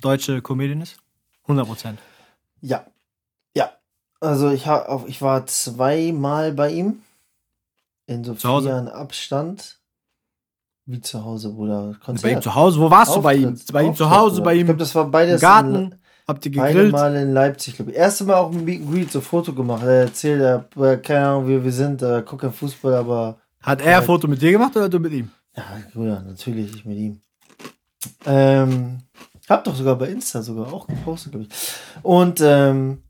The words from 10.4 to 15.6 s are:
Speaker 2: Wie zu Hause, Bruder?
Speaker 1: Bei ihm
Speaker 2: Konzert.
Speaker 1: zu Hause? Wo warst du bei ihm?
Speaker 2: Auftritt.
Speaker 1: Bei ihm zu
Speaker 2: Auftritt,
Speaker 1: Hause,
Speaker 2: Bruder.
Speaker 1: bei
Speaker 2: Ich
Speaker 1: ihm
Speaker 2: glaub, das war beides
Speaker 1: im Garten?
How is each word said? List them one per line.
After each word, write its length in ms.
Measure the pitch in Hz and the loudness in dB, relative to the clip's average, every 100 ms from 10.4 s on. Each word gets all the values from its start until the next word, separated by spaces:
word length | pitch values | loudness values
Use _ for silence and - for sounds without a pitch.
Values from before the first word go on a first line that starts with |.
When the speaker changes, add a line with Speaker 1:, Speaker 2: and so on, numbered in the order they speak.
| _ _ _ _ - | _ _ _ _ -16
Speaker 2:
Wie 120 | 123 | -14
zu 240 | - 117 | -12 -12
Hause, 260 | 110 110 107 | -10 -10 -10
Bruder? 320 | 110 107 104 | -8 -6 -6
Speaker 1:
Bei 80 | 104 | -8
ihm 100 | 104 | -12
Speaker 2:
Konzert. 420 | - 117 113 127 | -10 -4 -2 -2
Speaker 1:
zu 100 | 117 | 0
Hause? 240 | 110 180 156 | 4 4 4
Wo 100 | 156 | 6
warst 260 | 185 220 180 | 6 6 4
du 40 | |
bei 120 | 143 | 4
ihm? 200 | 139 131 | 4 2
Speaker 2:
Auftritt. 180 | 120 - | -2 -4
Speaker 1:
Bei 100 | 143 | 0
ihm 120 | 160 156 | 0 2
zu 80 | |
Speaker 2:
Auftritt, 140 | 156 190 | 4 6
Speaker 1:
Hause, 140 | 220 180 | 4 2
Speaker 2:
Bruder. 80 | |
Speaker 1:
bei 100 | 165 | 2
Speaker 2:
Ich 60 | 170 | 2
Speaker 1:
ihm 60 | 175 | 2
Speaker 2:
glaub, 120 | 156 | 0
das 160 | 160 | 0
war 100 | 165 147 | -2 2
beides 240 | 156 170 170 | 2 4 6
Speaker 1:
im 60 | 170 | 8
Garten? 260 | 208 | 8